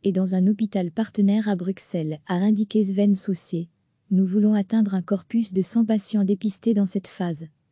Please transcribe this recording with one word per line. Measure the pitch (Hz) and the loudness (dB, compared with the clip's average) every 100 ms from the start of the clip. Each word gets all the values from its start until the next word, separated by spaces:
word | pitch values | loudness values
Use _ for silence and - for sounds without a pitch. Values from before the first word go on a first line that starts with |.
| 202 | -2
et | |
dans | 185 185 | 0 0
un | 185 185 | 2 2
hôpital | 208 214 202 175 | 2 -2 -2 -4
partenaire | 165 220 - 202 208 208 | -4 -4 2 2 2 0
à | 185 | -2
Bruxelles, | 180 185 - 180 156 156 - | -4 -8 -6 -6 -4 -6 -4
a | 175 | 0
indiqué | 202 208 214 214 196 | 2 2 2 0 0
Sven | 190 208 | 2 2
Saucé. | 196 - 185 - 170 170 _ _ _ - | 2 0 -6 -4 -8 -8 _ _ _ -2
Nous | 185 190 | 0 2
voulons | 196 208 | 2 2
atteindre | 214 196 226 208 | 2 2 0 0
un | 190 | 0
corpus | 175 196 - 226 214 | -2 -4 -2 -4 -2
de | 185 | -2
cent | 180 233 | 0 0
patients | 226 220 - 214 | 2 0 0 0
dépistés | 196 202 220 - - | 0 0 -2 -4 0
dans | 208 196 | 2 0
cette | 196 185 | -2 -8
phase. | - 175 156 160 _ _ | -6 -6 -6 -10 _ _